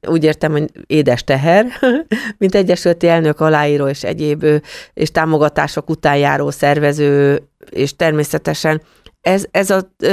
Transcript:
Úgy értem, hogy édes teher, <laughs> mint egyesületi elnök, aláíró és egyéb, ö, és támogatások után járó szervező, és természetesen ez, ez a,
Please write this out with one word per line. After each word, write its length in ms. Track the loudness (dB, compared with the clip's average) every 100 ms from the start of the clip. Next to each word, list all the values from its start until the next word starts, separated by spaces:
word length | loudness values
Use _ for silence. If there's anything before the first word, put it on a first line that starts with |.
| -2
Úgy 160 | 0
értem, 280 | 2 0 -2
hogy 180 | -2 -4 -8 -4
édes 360 | 0 2 0
teher, 420 | 0 0 2 2 2 0 0 0
<laughs> 340 | -2 -6 -6 -2
mint 160 | 0 2
egyesületi 520 | 2 0 0 0 2
elnök, 320 | 2 2 0
aláíró 480 | 2 2 2 0 -2
és 160 | -4
egyéb, 400 | -6 -4 -4 -2
ö, 120 | 0 0 -2 -18 -14
és 180 | -6 -4
támogatások 800 | -2 0 2 0 0 -4 -4 -8
után 280 | -2 0 2
járó 320 | 0 0 -4
szervező, 920 | -2 0 2 0 0 2 2 2 0 -4 _ -12
és 260 | -4 -4 -2
természetesen 840 | -2 0 -2 -4 -4 -4 -2 -2 -6 _ -20 _ -2
ez, 180 | -2 -2
ez 180 | -2 0
a, 220 | -2 -2 -4 0